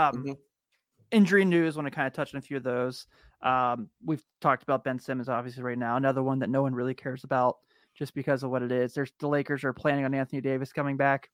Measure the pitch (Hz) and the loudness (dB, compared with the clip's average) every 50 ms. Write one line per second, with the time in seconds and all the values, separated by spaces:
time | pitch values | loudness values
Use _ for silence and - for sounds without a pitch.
0 | 160 143 123 123 135 139 139 - _ _ _ _ _ _ _ _ _ _ _ _ | 6 4 2 -2 -6 -8 -10 -10 _ _ _ _ _ _ _ _ _ _ _ _
1 | _ _ - 220 202 165 190 202 190 185 175 170 165 160 147 156 147 139 - 156 | _ _ 4 6 6 8 6 6 6 6 4 4 4 2 0 -4 -6 -6 -4 -2
2 | 139 131 - - 143 - - 139 - - 139 135 127 127 123 123 127 127 127 - | -4 -4 -2 -4 -6 -6 -6 -12 -10 -6 -8 -6 -4 -2 -2 0 -2 -2 -4 -8
3 | - _ _ _ _ - _ _ - 131 127 127 127 123 123 120 107 - _ _ | -16 _ _ _ _ -20 _ _ 0 0 2 2 2 0 0 -2 -6 -12 _ _
4 | 113 143 156 - - _ _ _ - 151 131 - - - 139 127 - 139 127 123 | -6 -4 -4 -4 -6 _ _ _ 2 2 2 2 2 0 0 0 0 -4 -6 -4
5 | - - 131 127 120 131 123 117 120 127 123 127 123 123 120 123 120 117 117 131 | -6 -6 -6 -6 -4 -2 -4 -4 -4 -6 -10 -8 -6 -6 -4 -4 -2 0 0 2
6 | 135 135 131 135 131 131 135 131 123 95 127 135 139 135 127 120 123 131 131 - | 2 2 2 2 0 0 0 0 -2 0 0 0 0 0 0 -2 -2 -4 -4 -6
7 | - 139 127 131 - 135 135 127 127 123 - - _ _ _ _ _ _ _ - | -8 -10 -10 -10 -6 -2 0 2 2 2 0 -2 _ _ _ _ _ _ _ -12
8 | 147 135 - 143 131 151 139 127 135 127 127 127 123 123 127 127 123 123 - 147 | -12 -8 -8 -6 0 0 0 0 0 -2 -2 -2 0 0 0 0 0 0 0 -4
9 | 139 123 - _ 151 147 147 147 139 - 143 135 147 135 120 - - 151 143 143 | -4 -4 -6 _ -2 0 0 0 0 0 -4 -2 -2 -4 -4 0 0 0 0 2
10 | 135 131 139 135 135 - - 135 131 135 135 131 135 - - - 143 143 139 135 | 0 0 0 -2 -2 -4 -6 -4 -2 -2 -2 -2 -4 -6 -6 -4 -4 -2 0 2
11 | 139 139 135 135 - _ | 2 2 2 0 -4 _